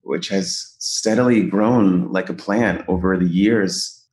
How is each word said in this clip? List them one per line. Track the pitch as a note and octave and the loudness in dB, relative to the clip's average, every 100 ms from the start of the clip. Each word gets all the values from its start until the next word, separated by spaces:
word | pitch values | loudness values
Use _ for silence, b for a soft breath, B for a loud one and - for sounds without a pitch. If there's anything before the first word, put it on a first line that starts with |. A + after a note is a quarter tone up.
which | - C#2+ - | -8 -6 -4
has | G2 F2+ - - - | -4 -4 -6 -10 -12
steadily | - - A2 A2 B2 A#2 | -8 -4 -2 2 4 2
grown | F2+ G2 G#2+ B2 G2+ F2+ F2 | 2 2 2 4 4 2 0
like | F#2 F#2 | -2 -4
a | |
plant | F2+ - G2+ A2+ F2+ - | -6 -4 0 0 -2 -4
over | F#2 F#2 F#2+ | -2 0 0
the | F2+ | 0
years. | E2+ G#2 A2+ F#2+ F2+ - - _ | 2 2 2 0 -4 -8 -12 _